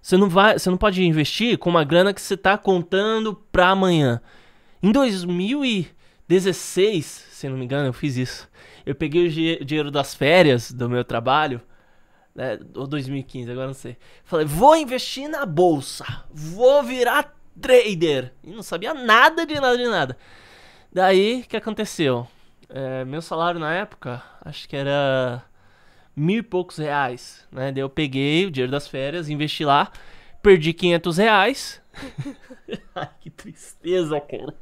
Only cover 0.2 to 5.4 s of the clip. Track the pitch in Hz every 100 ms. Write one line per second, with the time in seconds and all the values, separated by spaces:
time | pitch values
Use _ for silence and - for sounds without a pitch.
0.2 | 202 175 208 - - 180 214 185 180 156
1.2 | 151 - 226 202 175 175 147 170 190 196
2.2 | - 190 185 202 - 185 175 190 214 220
3.2 | 220 208 _ - 180 190 190 170 139 117
4.2 | - - _ _ _ _ 185 220 269 190
5.2 | 175 175